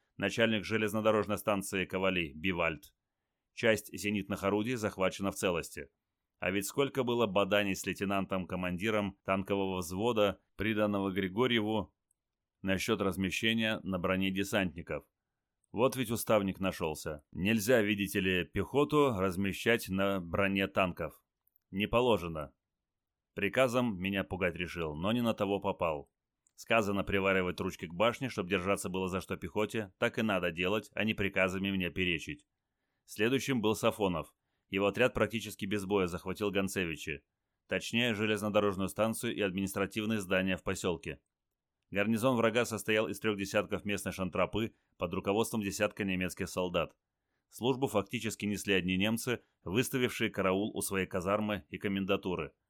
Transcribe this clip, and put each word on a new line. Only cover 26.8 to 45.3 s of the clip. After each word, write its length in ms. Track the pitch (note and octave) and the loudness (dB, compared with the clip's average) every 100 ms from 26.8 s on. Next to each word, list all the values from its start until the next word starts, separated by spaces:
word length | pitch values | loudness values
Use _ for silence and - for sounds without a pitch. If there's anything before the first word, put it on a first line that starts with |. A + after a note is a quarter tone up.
| G2+ G2+ | 2 0
приваривать 560 | F#2 G2 F#2+ F#2+ F2+ F2 | 0 2 2 2 2 -2
ручки 260 | F#2+ - F2+ | -6 -6 -6
к 80 | |
башне, 340 | E2+ A2+ A2+ C3 | 0 0 0 -4
чтоб 200 | G#2+ F2+ | -4 -2
держаться 400 | F#2+ F2+ G2 G2 | 0 0 0 -2
было 180 | F#2 F#2 | -2 -2
за 140 | F#2 | -4
что 160 | - F#2+ | -6 -8
пехоте, 560 | F2+ G#2+ G#2+ A2+ G2 - | -6 -4 -2 -4 -8 -2
так 200 | A#2+ A#2+ | -2 0
и 40 | |
надо 280 | A2 F#2+ F2 | 0 0 0
делать, 400 | E2 F2+ G#2+ - | 0 0 0 -2
а 120 | - | -2
не 100 | G#2+ | -2
приказами 560 | G#2 G2 F#2+ F#2+ F#2+ G2 | 0 0 2 2 0 -2
мне 180 | F#2+ F2 | -2 -2
перечить. 560 | F#2+ F#2 E2 - D2 _ _ _ _ _ _ | -2 0 -2 -6 -14 _ _ _ _ _ _
Следующим 560 | - - A2+ C3 - B2+ | -10 0 2 2 0 0
был 160 | G#2 G#2 | 2 2
Сафонов. 580 | A2+ - G2+ E2 D2+ _ _ _ - | 2 2 0 0 -6 _ _ _ -4
Его 200 | F#2+ G2+ | 0 2
отряд 260 | G2 B2 | 4 2
практически 520 | A2+ G#2+ A2+ G2+ - G2+ | 2 0 -2 -8 -8 -4
без 200 | G#2 F#2 | -2 2
боя 220 | G2+ F2+ | 2 2
захватил 420 | E2+ F#2+ F2+ G#2 | -2 -6 -4 -2
Гонцевичи, 720 | G2 G2 G2+ F2 D2+ - C#2+ _ _ _ _ - | 0 0 -2 -4 -4 -8 -10 _ _ _ _ -4
точнее, 440 | F#2+ - A#2 A#2+ | -4 0 0 2
железнодорожную 760 | G#2 G#2+ G#2+ G#2 G#2 G2+ F#2+ F#2 | 2 0 0 2 4 4 2 -2
станцию 480 | - A2 A2 A#2 F2+ | 0 0 0 -4 -2
и 40 | |
административные 800 | G2+ F2+ G2 G2+ G2 A2+ G#2+ A2 | -2 0 -2 -2 -2 -2 -2 -2
здания 380 | F2+ F#2+ F#2+ F2+ | 2 2 2 0
в 80 | |
поселке. 560 | - F#2 F#2+ E2 E2 C#2+ _ _ _ _ _ _ - | -2 -2 -2 -2 -4 -12 _ _ _ _ _ _ -4
Гарнизон 440 | F#2 G#2 A2+ B2+ A#2+ | 0 2 2 2 4
врага 280 | A2+ A2 | 4 2
состоял 420 | A2+ G#2+ - G#2+ G#2 | 0 -2 0 2 2
из 140 | F#2+ | -2
трех 180 | A2 G2+ | -2 -2
десятков 460 | G2 G#2+ F2 F#2 | 0 0 0 -4
местной 260 | G#2 G2 G2 | -4 -4 -4
шантропы 640 | F2+ F#2 F#2 F2 G#2 A2+ - _ - | -4 -2 0 0 0 -4 -6 _ -6
под 180 | F2 | -4
руководством 480 | F2+ G2 | -2 0